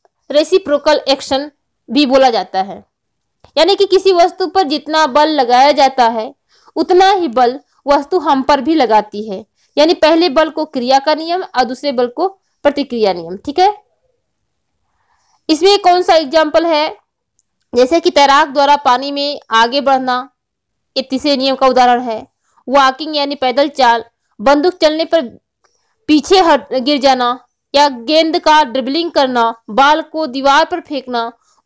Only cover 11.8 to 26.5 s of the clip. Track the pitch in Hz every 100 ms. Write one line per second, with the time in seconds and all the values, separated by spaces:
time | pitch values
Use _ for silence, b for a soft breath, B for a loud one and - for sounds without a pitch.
11.8 | 285 247 247 269 381 - _ _ 285 285
12.8 | 277 240 208 175 165 190 294 294 381 415
13.8 | _ _ _ _ _ _ _ _ _ _
14.8 | _ _ _ _ _ _ - 302 381 403
15.8 | 359 359 359 330 277 320 311 320 330 302
16.8 | 311 415 _ _ _ _ _ _ _ 240
17.8 | 254 330 349 285 277 277 311 277 277 285
18.8 | 269 247 277 285 285 285 - 226 240 285
19.8 | 269 262 254 247 269 _ _ _ _ _
20.8 | _ 262 254 262 294 269 269 262 269 254
21.8 | 247 240 247 220 - _ _ _ - 277
22.8 | 262 262 311 302 285 285 254 247 285 277
23.8 | 240 233 - _ _ _ 226 294 359 -
24.8 | 311 311 320 330 240 - _ _ _ _
25.8 | _ _ - 302 - 381 349